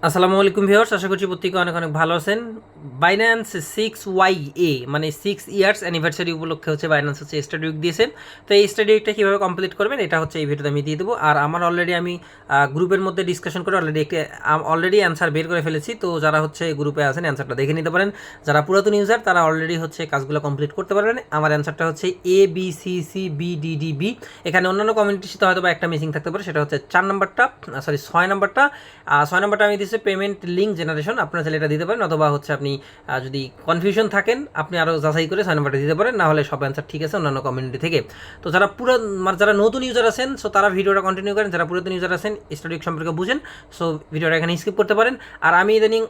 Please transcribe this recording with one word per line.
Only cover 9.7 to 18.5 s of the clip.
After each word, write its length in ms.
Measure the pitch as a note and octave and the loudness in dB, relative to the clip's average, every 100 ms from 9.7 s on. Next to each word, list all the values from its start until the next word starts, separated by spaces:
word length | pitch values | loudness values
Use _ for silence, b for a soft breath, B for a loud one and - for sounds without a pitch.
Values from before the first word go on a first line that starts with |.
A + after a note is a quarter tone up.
| - | -2
করবেন, 200 | G3+ C4+ F3+ | -2 0 0
এটা 100 | E3 | 0
হচ্ছে 140 | D#3+ E3 | -2 -4
এই 40 | D3+ | -4
ভিডিওতে 240 | C#3+ D3 | -2 -2
আমি 100 | C#3+ | -2
দিয়ে 160 | C#3+ D#3 | -2 -4
দেবো। 120 | F#3 A#3+ D3+ | -4 0 2
আর 80 | D3 D3 | 2 2
আমার 160 | E3+ F3 | 0 0
already 260 | F3 F3 F3 | 0 0 0
আমি, 120 | F3 F3 | -2 -8
আহ, 480 | - - - C#3 C#3 | -12 -20 0 2 2
গ্রুপের 260 | C#3+ F3+ F#3+ F#3+ | 2 0 2 0
মধ্যে 160 | F3 F3 | -2 -2
ডিসকাশন 320 | F3 - E3 | -4 -4 -6
করে 140 | E3+ F#3+ | -2 0
already 200 | D#3+ D#3 | 0 -2
একটি, 120 | D3+ E3+ - - - | -2 -2 -4 -6 -2
আম, 80 | D#3 D3+ | 0 2
already 260 | D#3+ F3+ G3+ | 0 4 4
অ্যান্সার 280 | F#3 D#3 E3+ | 4 2 0
বের 160 | D3+ D#3+ | 0 -2
করে 140 | F3 D#3 | -2 -2
ফেলেছি। 240 | D#3 D3 B2+ | -4 -6 -6
তো 60 | F#3 E3 | -4 0
যারা 140 | D#3 D3+ | 2 2
হচ্ছে 200 | D#3 - E3 D3 | 0 -2 -4 -2
গ্রুপে 220 | D3 C#3+ C#3+ | -2 0 0
আছেন, 140 | C3+ D3+ | 0 -2
অ্যান্সারটা 260 | C#3 C3 | -4 -4
দেখে 200 | B2 C3+ D#3+ | -2 0 0
নিতে 120 | D#3+ | 0
পারেন। 140 | E3+ G3+ G3+ B B | 0 0 -2 B B
যারা 140 | - | 0